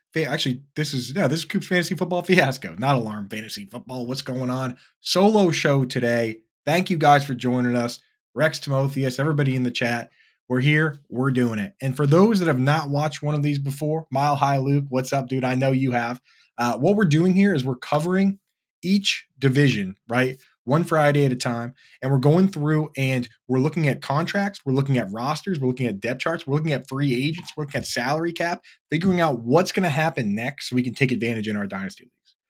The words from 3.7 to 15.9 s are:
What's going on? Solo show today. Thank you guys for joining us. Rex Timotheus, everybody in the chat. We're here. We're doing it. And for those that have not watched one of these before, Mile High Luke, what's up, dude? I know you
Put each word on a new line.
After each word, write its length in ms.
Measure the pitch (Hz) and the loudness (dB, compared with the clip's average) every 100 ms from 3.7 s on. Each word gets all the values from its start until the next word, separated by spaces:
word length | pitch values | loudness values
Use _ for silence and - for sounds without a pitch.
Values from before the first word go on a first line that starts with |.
| - - 127 120 | -16 -14 -10 -8
What's 160 | 135 | -8
going 280 | - 127 127 | -8 -6 -4
on? 260 | 127 131 123 _ _ | -4 -4 -8 _ _
Solo 520 | - 180 202 214 190 | -4 2 4 4 4
show 340 | 151 156 139 131 | 2 2 2 2
today. 540 | 131 120 117 113 110 _ _ - | 0 0 0 -2 -6 _ _ -2
Thank 240 | 165 185 | 0 0
you 80 | 175 | 2
guys 260 | 147 143 | 6 6
for 100 | 143 | 4
joining 440 | 123 123 127 123 120 | -4 -2 0 0 0
us. 240 | 120 - _ _ _ 117 | -2 -6 _ _ _ -2
Rex 240 | 156 147 | -2 -2
Timotheus, 600 | - 135 139 139 135 127 | -2 -2 0 -2 -2 -2
everybody 360 | 147 151 143 131 | 0 0 0 0
in 80 | |
the 80 | 123 | -2
chat. 400 | 120 120 120 117 _ _ _ - | -2 -2 -2 -6 _ _ _ -4
We're 100 | 127 | 0
here. 400 | 139 151 156 143 _ | 2 2 2 -2 _
We're 240 | 113 135 | -4 0
doing 260 | 127 120 107 | 2 0 -2
it. 160 | 98 - | -6 -6
And 160 | 135 131 | -6 -2
for 100 | 147 | 4
those 320 | 165 208 220 | 6 6 4
that 80 | 170 | 2
have 100 | 135 | 2
not 300 | 131 151 147 | 2 0 0
watched 340 | 143 151 143 | -2 -2 -4
one 120 | 147 151 | -4 -2
of 80 | |
these 140 | 147 143 | 0 -2
before, 480 | 139 135 151 156 156 | -4 -6 -4 -4 -4
Mile 240 | 131 147 143 | -2 0 2
High 220 | 139 139 | 2 2
Luke, 260 | 135 143 143 | 2 0 0
what's 240 | 127 131 | -2 -2
up, 160 | 139 123 | -4 -2
dude? 160 | 131 127 | -2 0
I 100 | 127 | 0
know 160 | 135 | 2
you 200 | 135 135 | 2 2